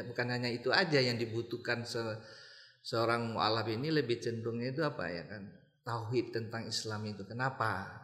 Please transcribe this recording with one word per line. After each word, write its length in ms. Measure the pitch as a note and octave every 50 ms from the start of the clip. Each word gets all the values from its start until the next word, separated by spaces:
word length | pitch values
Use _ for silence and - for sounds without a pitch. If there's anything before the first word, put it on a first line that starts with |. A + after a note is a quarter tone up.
| A2+
bukan 240 | B2 A#2+ - A#2+
hanya 240 | A#2+ B2 B2 B2 A#2+
itu 240 | A#2 A#2+ - B2+ A2+
aja 240 | E3+ G3 E3 D3+ C#3
yang 160 | B2+ B2 A#2+
dibutuhkan 720 | A2+ A#2+ A2+ G#2+ A#2 A#2 - - A#2 - - A#2+ A#2 A2+
se-, 320 | - - A#2 A2+ A2 G#2+ A2 - - - - - - - - - - - _ -
seorang 480 | - A#2+ A2+ A#2 A2+ A#2 A#2 A#2 A2+
mu'alaf 380 | A2 F#2 E2+ G#2+ A2 A2+ G#2+ A2+
ini 240 | A2 A2+ C#3 D#3+ D#3+
lebih 240 | D3+ C3 A#2+ A#2+ -
cenderungnya 560 | - A#2+ A2+ A2+ A2 A#2 A2+ A#2 A#2+ C3 C3
itu 80 | D3+ D#3+
apa 240 | D3 C#3 - F2+
ya 160 | F2 F2 E2+ D#2 D#2+
kan? 140 | G2 G#2+ G2 G2+ - - - _ _ _
Tauhid 560 | - A#2+ A#2 A2+ A2 G#2+ B2+ A#2+ G#2 - -
tentang 320 | A#2 A2+ G#2+ - A#2 A2+ A2
Islam 400 | A2 - - A2 G#2+ G#2 G#2+ G#2+
itu. 160 | G#2 G2 G2
Kenapa? 640 | - A2+ A#2+ C3 C3+ C3 - A#2 A2 G2 F#2 G2 - - -